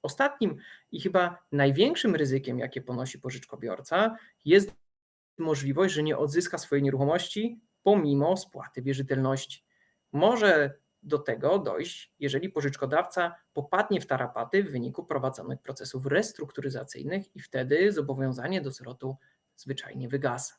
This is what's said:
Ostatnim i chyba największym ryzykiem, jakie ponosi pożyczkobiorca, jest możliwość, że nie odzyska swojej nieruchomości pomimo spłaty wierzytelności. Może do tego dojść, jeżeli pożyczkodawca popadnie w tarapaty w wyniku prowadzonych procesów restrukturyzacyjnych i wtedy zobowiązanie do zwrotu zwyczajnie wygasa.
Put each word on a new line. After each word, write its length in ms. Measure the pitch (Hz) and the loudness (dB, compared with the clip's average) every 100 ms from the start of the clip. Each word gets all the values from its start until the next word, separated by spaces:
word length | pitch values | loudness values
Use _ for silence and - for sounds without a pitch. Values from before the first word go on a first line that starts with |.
Ostatnim 540 | 233 - 277 285 202 147 - - _ | -6 0 0 2 -2 -2 -14 -20 _
i 80 | 180 | -6
chyba 380 | 190 180 175 175 _ | 2 2 2 -2 _
największym 640 | 143 139 139 240 330 240 | 4 4 6 4 4 2
ryzykiem, 440 | 165 143 135 135 123 | 2 2 0 -2 -6
jakie 240 | 123 131 | -4 -8
ponosi 360 | 127 123 127 135 | -8 -6 -6 -8
pożyczkobiorca, 960 | 131 - - - 120 92 - 170 220 226 - _ | -10 -12 -14 -10 -8 -8 -2 0 0 -2 -20 _
jest 280 | 147 190 196 - _ _ _ _ _ - | 6 6 6 -8 _ _ _ _ _ -6
możliwość, 560 | 160 143 139 139 185 | -2 0 0 2 2
że 80 | 151 | 2
nie 160 | 151 - | 0 0
odzyska 400 | 147 156 170 165 | 2 0 0 -6
swojej 240 | - 143 | -2 2
nieruchomości 800 | 139 135 139 170 175 208 226 233 _ _ | 2 2 2 0 -2 -4 -4 -6 _ _
pomimo 540 | - 202 151 139 151 190 | 4 6 4 2 2 0
spłaty 460 | - - - - | -2 -12 -12 -8
wierzytelności. 840 | 127 135 139 135 135 139 - - _ _ _ _ _ | -4 -4 -2 0 0 0 -4 -14 _ _ _ _ _
Może 680 | 143 190 240 208 160 143 143 _ _ | 2 4 6 6 6 4 -2 _ _
do 160 | - 147 | -2 -2
tego 400 | 143 117 139 190 | -2 -2 2 2
dojść, 560 | 143 - 170 - - _ | 0 -4 -6 -10 -18 _
jeżeli 300 | 143 139 185 | -2 -2 -2
pożyczkodawca 880 | 156 143 139 135 151 180 - 170 170 _ | -2 -2 -2 0 0 0 -2 -2 -4 _
popadnie 480 | - 139 185 208 185 | -8 -2 0 2 0
w 60 | - | 0
tarapaty 580 | 131 120 113 117 190 | -2 -2 -4 0 0
w 60 | 196 | 0
wyniku 340 | 131 120 135 | -4 -6 -8
prowadzonych 580 | - 139 131 131 82 131 | -4 -2 -2 -6 -10 -10
procesów 440 | - 139 117 131 135 | -10 -10 -8 -6 0
restrukturyzacyjnych 1300 | 151 220 - 147 - 143 123 117 - 139 190 196 - | 0 0 -4 -10 -6 -6 -8 -10 -10 -6 -6 -8 -16
i 40 | |
wtedy 520 | - 131 131 151 196 | -8 -6 2 4 4
zobowiązanie 680 | 196 147 131 135 127 135 185 | 2 -2 -2 -2 -2 -4 -4
do 100 | 139 | -4
zwrotu 460 | 135 - 127 131 135 _ _ _ - | -8 -12 -10 -10 -10 _ _ _ -20
zwyczajnie 520 | - 131 - 135 127 | -10 -10 -10 -10 -4
wygasa. 460 | 139 135 120 - | -2 -2 -2 -6